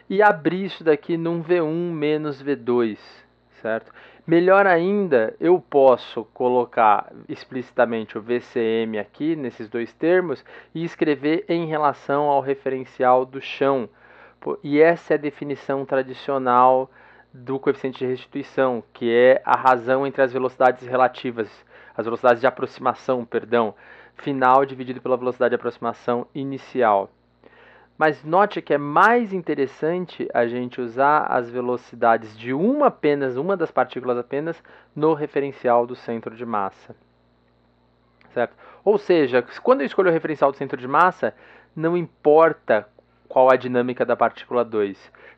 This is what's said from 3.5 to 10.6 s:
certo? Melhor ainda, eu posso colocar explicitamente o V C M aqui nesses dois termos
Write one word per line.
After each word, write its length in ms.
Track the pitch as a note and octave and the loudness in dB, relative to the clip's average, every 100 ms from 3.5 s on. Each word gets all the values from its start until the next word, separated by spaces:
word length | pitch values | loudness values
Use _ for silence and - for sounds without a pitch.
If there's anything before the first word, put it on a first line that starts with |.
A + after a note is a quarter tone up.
| _ | _
certo? 320 | A2+ A2+ - - - - - | -6 -6 -8 -20 -20 -18 0
Melhor 400 | E3+ F3+ G3 G3 | 2 4 4 4
ainda, 720 | E3+ F3+ G#3 F#3+ B2+ A2 - | 2 2 -2 0 0 0 -2
eu 220 | E3 F3+ | 0 0
posso 640 | - C#3+ C3+ A#2+ - - G#2+ | 2 4 4 4 -2 -12 -14
colocar 800 | - B2 B2 A#2+ - A2 G2+ - - - | -4 0 0 -2 2 4 4 -2 -14 -16
explicitamente 880 | C#3 - C3 A#2 - A#2 A2+ A2 A2+ | -16 -12 -12 -10 -2 0 -2 -8 -10
o 60 | |
V 180 | G#2+ A#2+ | -4 -4
C 180 | - B2+ | -4 -4
M 400 | A2+ A2+ A2+ G#2+ | -2 -2 -2 -6
aqui 380 | G2+ - D3+ D#3+ | -10 -8 -6 -4
nesses 320 | B2 - A2 | -6 -10 -10
dois 240 | A#2+ A2+ | -8 -8
termos 500 | - D#3+ F#3 F3+ B2+ - - | -4 0 0 0 -8 -12 -20